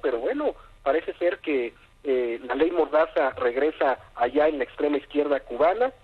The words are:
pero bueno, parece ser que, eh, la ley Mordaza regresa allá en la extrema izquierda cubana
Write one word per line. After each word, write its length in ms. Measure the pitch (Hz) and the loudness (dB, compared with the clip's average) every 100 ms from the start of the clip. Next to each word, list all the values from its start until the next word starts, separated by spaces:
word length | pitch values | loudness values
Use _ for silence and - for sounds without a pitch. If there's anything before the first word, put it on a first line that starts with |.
pero 160 | 143 117 | -2 -2
bueno, 340 | 151 277 285 - - - | -2 -2 -4 -4 -14 -6
parece 300 | 139 156 - - | 0 0 -2 -2
ser 240 | 175 196 | -2 -2
que, 340 | 160 135 117 - - _ | -2 -2 -4 -8 -20 _
eh, 360 | 147 127 120 113 127 | -2 0 -2 -6 -6
la 80 | |
ley 160 | 139 165 | 0 0
Mordaza 640 | 175 151 151 160 170 135 | 2 2 2 2 0 -2
regresa 640 | 127 123 123 151 - 143 123 - | 0 -2 0 -2 0 -2 -2 -8
allá 340 | - 120 143 151 | -4 0 4 2
en 120 | 147 | 2
la 60 | 120 | -6
extrema 320 | - 147 143 | -2 -2 -2
izquierda 420 | - 147 143 139 | -2 -2 0 -2
cubana 520 | - 120 160 214 262 - | -2 2 2 2 -2 -2